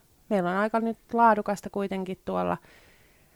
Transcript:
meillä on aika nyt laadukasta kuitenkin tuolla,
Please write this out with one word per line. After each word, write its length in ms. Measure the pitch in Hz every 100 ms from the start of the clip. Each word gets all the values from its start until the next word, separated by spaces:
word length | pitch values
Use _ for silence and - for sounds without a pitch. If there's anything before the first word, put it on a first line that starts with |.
| - _ -
meillä 200 | 202 175
on 60 | 185
aika 220 | 214 226
nyt 180 | 226 220 _
laadukasta 560 | 233 233 208 208 202 202
kuitenkin 500 | 202 196 196 185 185 -
tuolla, 320 | 185 180 175 - - - - _ _ _